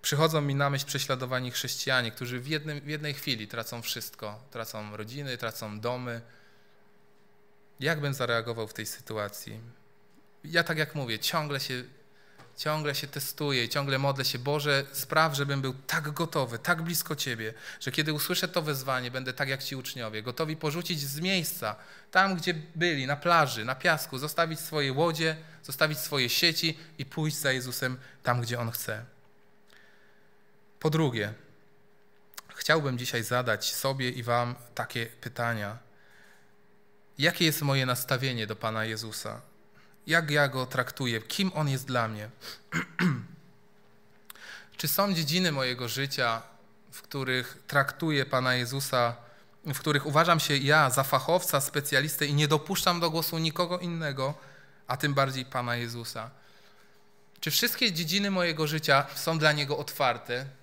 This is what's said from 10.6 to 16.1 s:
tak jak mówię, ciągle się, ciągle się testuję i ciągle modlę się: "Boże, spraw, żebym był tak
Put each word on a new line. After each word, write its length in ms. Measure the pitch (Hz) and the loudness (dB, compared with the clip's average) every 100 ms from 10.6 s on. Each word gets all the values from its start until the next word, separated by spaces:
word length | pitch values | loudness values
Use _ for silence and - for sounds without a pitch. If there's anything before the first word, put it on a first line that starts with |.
tak 140 | 165 160 | 2 0
jak 160 | 151 | -2
mówię, 240 | 151 127 110 | -2 -4 -2
ciągle 420 | - 170 151 139 | 0 -2 -2 -4
się, 240 | - 127 123 - - - - - - - | -4 -6 -8 -18 -20 -20 -20 -20 -20 -6
ciągle 380 | 151 156 147 | -2 0 0
się 120 | 139 139 | -2 -4
testuję 580 | - - - 147 131 | -6 -6 -4 0 2
i 40 | 120 | 2
ciągle 300 | 147 139 135 | 0 0 2
modlę 260 | 139 135 | 2 2
się: 140 | 127 127 | 0 0
"Boże, 460 | 127 151 147 139 139 | 0 0 2 2 0
spraw, 420 | - - 156 160 | -6 0 4 4
żebym 260 | 139 139 139 | 2 0 0
był 140 | 135 | -2
tak 360 | 123 - 170 151 | -6 -2 -2 -2